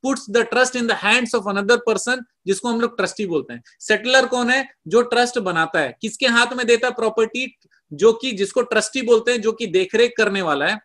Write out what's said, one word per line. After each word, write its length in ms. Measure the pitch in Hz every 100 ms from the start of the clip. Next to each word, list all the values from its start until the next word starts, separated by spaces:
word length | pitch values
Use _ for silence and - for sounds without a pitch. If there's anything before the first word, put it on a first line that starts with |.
| 262
puts 300 | 269 - 220
the 100 | 226
trust 180 | 240 254
in 120 | 247
the 120 | 233 208
hands 360 | 202 240 233 233
of 120 | 196
another 240 | 196 202 240 233
person, 340 | 202 - 254 240 _ 180
जिसको 220 | 190 240
हम 120 | 233
लोग 160 | 233 233
ट्रस्टी 300 | 185 - 202
बोलते 280 | 160 -
हैं। 80 | 120 _ _
सेटलर 460 | - 214 233 262 254
कौन 240 | 247 240
है? 180 | 262 269 _ 156
जो 140 | 214
ट्रस्ट 360 | 240 240 247 247
बनाता 420 | 185 165 160 170
है। 160 | 139 -
किसके 240 | 220 - 254
हाथ 200 | 233 240 254
में 100 | 240
देता 220 | 233 254
है 60 |
प्रॉपर्टी? 640 | 240 226 220 226 247 262 _ _ _ _
जो 200 | 147 208
कि, 200 | 226 262
जिसको 300 | 196 196 -
ट्रस्टी 400 | 240 220 214 269
बोलते 300 | 233 226 233
हैं, 80 | 247
जो 120 | 214
कि 140 | 220 220
देखरेख 480 | 180 185 220 240 233
करने 260 | 214 196
वाला 240 | 175 143 156
है। 140 | 214